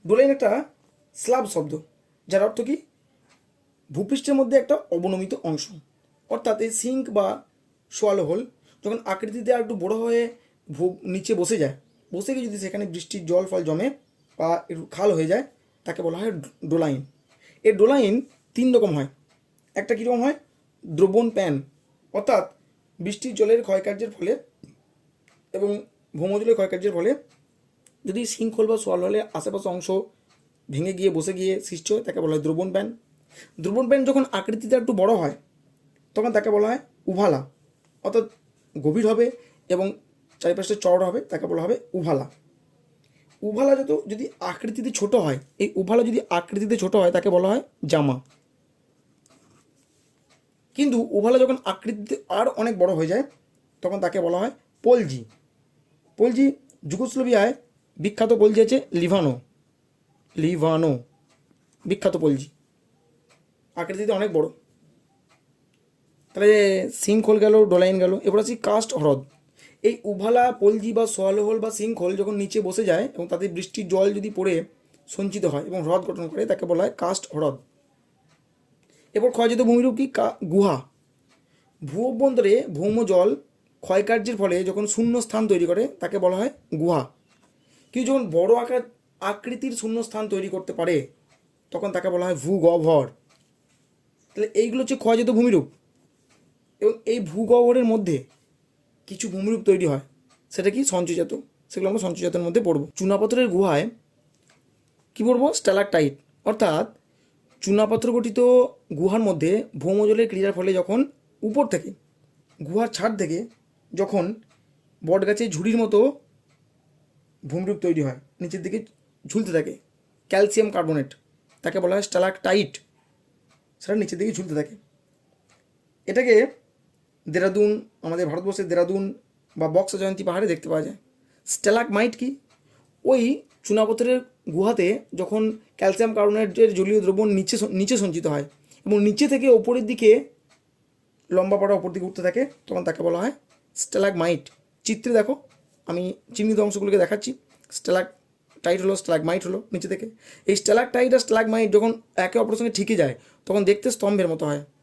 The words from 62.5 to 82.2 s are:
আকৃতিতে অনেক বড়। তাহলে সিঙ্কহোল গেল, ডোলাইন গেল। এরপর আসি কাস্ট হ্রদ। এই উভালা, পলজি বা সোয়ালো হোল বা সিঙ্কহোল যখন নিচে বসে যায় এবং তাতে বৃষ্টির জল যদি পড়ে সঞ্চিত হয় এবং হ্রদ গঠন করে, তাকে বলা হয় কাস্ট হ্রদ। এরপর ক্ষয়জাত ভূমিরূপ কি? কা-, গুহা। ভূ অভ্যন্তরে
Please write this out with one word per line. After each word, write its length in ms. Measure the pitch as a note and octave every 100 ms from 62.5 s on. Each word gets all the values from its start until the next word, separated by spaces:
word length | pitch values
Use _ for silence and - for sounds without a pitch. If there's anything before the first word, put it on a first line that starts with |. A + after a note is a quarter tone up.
| _ _ _ _ _ _ _ _ _ _ _ _
আকৃতিতে 380 | - E3+ F#3+ G#3+
অনেক 200 | G3 G#3
বড়। 160 | D#3+ D#3 - _ _ _ _ _ _ _ _ _ _ _ _ _ _ _ _ _
তাহলে 560 | F#3+ G#3 G#3+ G3 F#3+ -
সিঙ্কহোল 480 | - - G#3+ G#3+ G#3+
গেল, 260 | G#3+ G#3+
ডোলাইন 340 | G#3 F3+ F#3 F#3+
গেল। 200 | F#3 G3
এরপর 180 | G3+ G3+
আসি 160 | G#3+ A#3
কাস্ট 380 | G#3 G#3+ G#3+
হ্রদ। 300 | E3+ D3 C3+ - _ _ _ - _
এই 160 | G#3+ A#3
উভালা, 480 | G#3 G3 G#3 B3 B3
পলজি 400 | A#3+ G3+ A3 G#3+
বা 140 | A3 A3+
সোয়ালো 380 | - F#3+ G3+
হোল 140 | G#3 A3
বা 100 | A3
সিঙ্কহোল 460 | G#3+ G#3+ A3+ F3+ G3
যখন 180 | G3+
নিচে 260 | G#3 G3 A3
বসে 240 | F#3 F#3
যায় 200 | G#3 E3+
এবং 240 | C4 - E3+
তাতে 200 | E3+ G3
বৃষ্টির 400 | E3+ F3+ - F#3
জল 240 | F#3 G3+
যদি 180 | G#3 G#3
পড়ে 340 | G#3 F#3+ E3 - _ _ _ _
সঞ্চিত 380 | - G3 G3
হয় 200 | F3 C#3+
এবং 180 | D#3+ F3+
হ্রদ 200 | D#3 F#3
গঠন 240 | F#3 F3+ E3
করে, 180 | - A3+
তাকে 200 | F#3+ E3+
বলা 160 | E3+
হয় 80 | G#3+ -
কাস্ট 280 | F3 F#3 -
হ্রদ। 220 | D3+ D3+ C3+ _ _ _ _ _ _ _ _ _ _ _ _ _ _ _
এরপর 160 | G#3+ B3
ক্ষয়জাত 300 | A#3+ A#3 A#3
ভূমিরূপ 360 | A#3 A#3+ B3+ A3+
কি? 100 | C4+
কা-, 400 | - A3+ - E3+
গুহা। 420 | F#3 G3+ C3+ - _ _ _ _ _ _ _ _ _
ভূ 240 | C#3+ E3 B3
অভ্যন্তরে 560 | A#3